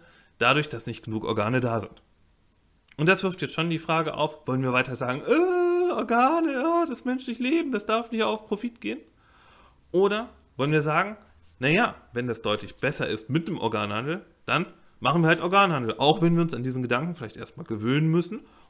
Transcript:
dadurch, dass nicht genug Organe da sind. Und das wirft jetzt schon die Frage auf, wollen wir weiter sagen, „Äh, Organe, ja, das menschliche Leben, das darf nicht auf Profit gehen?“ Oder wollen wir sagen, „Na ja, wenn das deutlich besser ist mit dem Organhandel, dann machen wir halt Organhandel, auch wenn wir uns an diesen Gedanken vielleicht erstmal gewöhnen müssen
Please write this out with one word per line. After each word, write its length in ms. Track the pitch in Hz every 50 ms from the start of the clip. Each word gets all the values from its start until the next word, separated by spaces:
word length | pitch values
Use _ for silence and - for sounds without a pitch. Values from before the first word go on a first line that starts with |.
| - - - - _ _ _ -
dadurch, 300 | 113 120 135 147 147 -
dass 180 | - 113 -
nicht 180 | 120 110 - -
genug 200 | - 110 110 107
Organe 360 | - 110 107 104 110 123 127
da 200 | 120 120 117 113
sind. 220 | 98 - - - _ _ _ _ _ _ _ _ _ _ _ _ _ _ _ _ _ - -
Und 120 | - 151 175
das 140 | 190 185 190
wirft 200 | 190 175 - 151
jetzt 120 | 131 -
schon 160 | - 160 170
die 80 | 165 156
Frage 360 | - - 160 165 160 156 -
auf, 320 | - 147 156 - - -
wollen 160 | - 127 131 131
wir 100 | 127 123
weiter 240 | 127 127 135 127
sagen, 260 | 113 135 123 127 143 120
„Äh, 680 | 151 247 311 349 370 359 359 349 349 349 349 359 349 302
Organe, 600 | - 269 214 233 240 254 262 320 339 330 320 277
ja, 340 | 254 269 330 339 339 339 277
das 160 | 240 - -
menschliche 380 | 247 254 254 254 - 226 - 247
Leben, 300 | 254 311 339 330 277 254
das 140 | 202 202
darf 240 | - 214 226 233 233
nicht 120 | 226 220 214
auf 240 | 214 214 220 -
Profit 340 | - 202 196 - 240 - -
gehen?“ 200 | - 208 226 311 - - _ _ _ _ _ _ _ - - - - - _ _ _ _ -
Oder 380 | 175 196 202 208 214 240 - - - _ _ _
wollen 160 | - 131 147 156
wir 100 | 156 147
sagen, 340 | 156 151 165 190 208 220 - - - - _ - - - -
„Na 100 | 120 139
ja, 260 | 160 196 240 - - - - - -
wenn 140 | 120 123
das 160 | 123 113 - -
deutlich 340 | 107 104 104 - 95 -
besser 300 | - - 135 139 - 131
ist 220 | - 101 107 - -
mit 200 | 127 165 165 -
dem 100 | 170 -
Organhandel, 680 | - 117 110 104 104 104 101 107 123 147 170 196 - - _ _ _
dann 200 | - 123 151 185 - - - - - _ -
machen 220 | 110 123 147 170 165
wir 60 | 160
halt 140 | 170 165 -
Organhandel, 540 | 180 190 202 202 185 160 135 120 110 110 -
auch 240 | 127 147 160 190 165
wenn 120 | 170 170
wir 80 | 170 170
uns 120 | 160 165
an 80 | 117 123
diesen 200 | 131 127 131 127
Gedanken 320 | 117 120 123 156 175 170
vielleicht 220 | - 127 107 -
erstmal 300 | - - - - - -
gewöhnen 420 | - 113 104 104 120 135 151 156 160
müssen 320 | 160 175 165 175 214 269 - - _ - - _